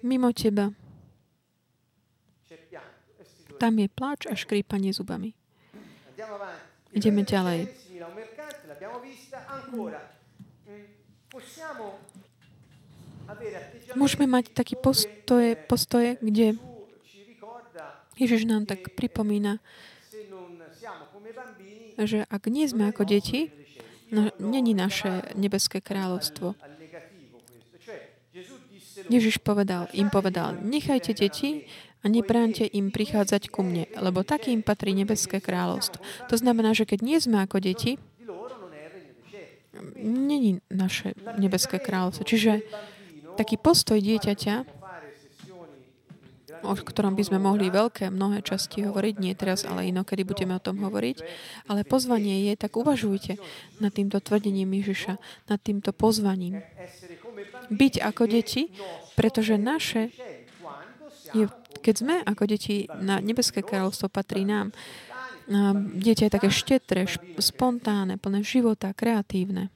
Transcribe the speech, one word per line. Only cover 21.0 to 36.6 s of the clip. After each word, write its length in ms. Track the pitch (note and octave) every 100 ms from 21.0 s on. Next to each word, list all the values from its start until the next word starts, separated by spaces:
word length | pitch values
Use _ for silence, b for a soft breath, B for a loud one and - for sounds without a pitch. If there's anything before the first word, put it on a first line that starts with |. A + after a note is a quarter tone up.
| D3 G3 G#3+ A3+ B3 G3 F#3+ G#3+ A3+ -
že 240 | G#3+ G#3+ -
ak 120 | G3+ G#3+
nie 160 | B3 D4+
sme 200 | A#3 G#3
ako 120 | G#3+ G3+
deti, 440 | G3+ G3+ - D#4+ - - - B B _
no, 160 | G#3+ G#3+ -
není 360 | G3+ C4 A#3+ G#3
naše 480 | F#3 - G3+ F#3 -
nebeské 480 | - G3+ G3 - F#3+
kráľovstvo. 720 | - G3 F#3 F3+ - - F3+ G3+ D3 D3+ D#3+ E3 - F#3+ C3 A#2 _ A#2+ G#2+ E3+ - F#3+ - _ _ F3+ F#3 C4 - G3 - - F#3
Ježiš 320 | A#3+ A3 G#3+
povedal, 480 | - G#3 G3 F3+ F3
im 180 | - G3+
povedal, 460 | G3 F#3+ F#3 E3 F3+
„Nechajte 560 | G3+ D4 C#4+ C4 B3+ G#3+
deti 480 | G3+ - C#4 D4+ - B B B
a 40 | G3+
nebránte 560 | A3+ - A#3 A#3 A3
im 320 | A3 G3+ G3
prichádzať 560 | - G#3 A3 G3+ G3+ -
ku 160 | - F#3+
mne, 240 | F3 E3 G#3+
lebo 240 | F#3+ F3+
takým 400 | F#3+ D4+ - A#3
patrí 320 | G#3+ G#3 G#3+
nebeské 480 | F#3+ G3 G#3+ - G3
kráľovstvo.“ 880 | - F3+ F3 F#3 - - - - B3
To 40 | A#3+
znamená, 320 | B3 A#3